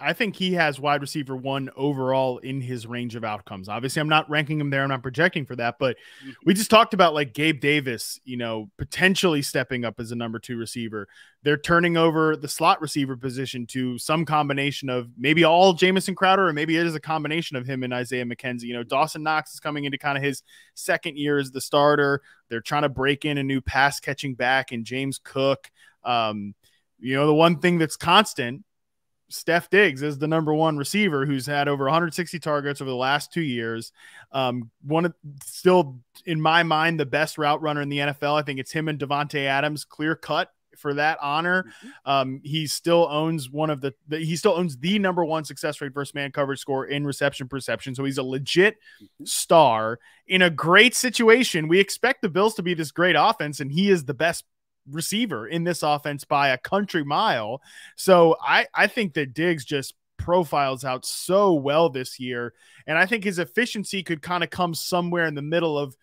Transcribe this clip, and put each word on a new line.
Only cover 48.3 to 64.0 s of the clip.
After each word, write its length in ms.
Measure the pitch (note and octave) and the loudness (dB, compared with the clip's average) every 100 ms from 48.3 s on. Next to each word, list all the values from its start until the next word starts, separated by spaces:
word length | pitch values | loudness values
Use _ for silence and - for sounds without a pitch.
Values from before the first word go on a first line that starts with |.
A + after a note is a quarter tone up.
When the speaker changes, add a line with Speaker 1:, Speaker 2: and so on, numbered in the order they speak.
| C3+ C3 E3 G#3 G#3+ _ - | -6 0 2 2 2 _ -20
Speaker 2:
Mm-hmm. 220 | - - | -20 -16
Speaker 1:
star 720 | - - - E3+ C#3 A2+ A2 A#2+ _ _ - | -6 -6 6 8 8 4 -2 -6 _ _ 2
in 160 | F#3 | 6
a 80 | F3+ | 6
great 440 | D3 D#3 F#3+ A#3+ | 4 6 8 8
situation. 720 | - B3+ - A3+ A#3+ A#3+ E3+ D#3 | 4 -2 2 6 6 4 0 2
We 120 | F#3 | 4
expect 420 | G3 - A#3+ - | 2 0 -2 0
the 60 | G3+ | -2
Bills 260 | E3 A3 G#3+ | 2 0 0
to 60 | |
be 120 | F3 | -4
this 180 | E3 D3 | -4 -4
great 240 | - F3+ D3+ | 0 2 4
offense, 420 | F#3+ - D3 C#3+ | 4 2 -4 -6
and 120 | C#3 | -4
he 180 | D#3 G3+ | 0 4
is 140 | F#3 | 2
the 100 | C3 | 0
best 300 | B2 E3 - - _ _ _ C3+ | -2 -2 -2 -10 _ _ _ -12
receiver 560 | D3+ - G#3 A#3+ A#2 A2 | -8 -4 -4 -4 -6 -6
in 160 | E3 | -4
this 220 | E3+ E3 | -2 -2
offense 400 | D#3 D3 D3+ C#3+ | -2 -2 -4 -8
by 240 | - C#3+ C#3 | -2 0 2
a 100 | B2+ | 0
country 460 | - G3 G3+ E3+ | -2 -2 0 -4
mile. 580 | C#3+ D#3+ G#3+ C3 G#2+ B2+ - - - | -2 0 2 0 -4 -10 -14 -20 -20
So 420 | - - F3 E3 D#3 | -2 6 8 8 6
I, 260 | C#3 F#3+ A#3+ | 4 2 4
I 140 | - G#3 | 2 2
think 260 | B3 G3 | 2 -4
that 180 | D#3 C3+ | -2 -4
Diggs 320 | C3 F3 D#3+ | -2 -2 -2
just 300 | - C#3+ - - _ - | -4 -6 -6 -12 _ -10
profiles 680 | - F3+ D#3 D3+ C3+ C3 | 0 0 2 0 0 -2
out 200 | C3+ B2+ - | -4 -6 -6
so 460 | - - F#3+ G3+ | -8 2 4 6
well 360 | D#3 C3+ D3+ E3 | 4 4 4 2
this 300 | C3 B2+ - | 0 -8 -10
year. 340 | B2+ A#2+ A#2+ - _ - - | -8 -6 -8 -10 _ -16 -2
And 100 | D#3+ | 0
I 80 | F#3 | 2
think 160 | A3+ | 0
his 160 | G3 F3 | -2 -4
efficiency 640 | D#3+ - A#3+ A3 F#3+ G3 | -4 -2 -4 -4 -6 -6